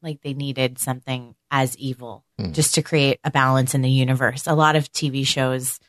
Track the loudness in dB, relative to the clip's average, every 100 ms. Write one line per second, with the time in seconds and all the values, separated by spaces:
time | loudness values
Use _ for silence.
0 | -12 -10 -8 -8 -6 -2 -2 -2 -6 -6
1 | -6 -8 -8 -20 _ 0 0 -2 -8 -8
2 | -12 -16 _ -8 -6 0 2 2 0 2
3 | 2 0 0 2 4 4 2 0 2 2
4 | 2 2 0 -2 -2 4 4 4 0 -6
5 | -4 -2 -2 0 0 -2 -4 -10